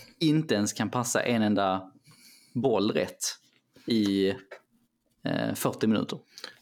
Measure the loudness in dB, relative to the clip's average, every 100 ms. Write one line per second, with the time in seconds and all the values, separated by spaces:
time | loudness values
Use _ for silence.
0 | -18 -2 2 2 2 0 0 -2 -2 -2
1 | -2 0 0 2 2 2 0 0 -4 -20
2 | _ -20 -20 -20 _ -2 2 2 2 0
3 | -2 -4 -8 -8 _ _ _ _ -2 2
4 | 2 2 2 -2 -10 -20 _ _ _ _
5 | _ _ -4 -2 -2 -2 -4 0 0 2
6 | 0 -8 _ -20 -20 -18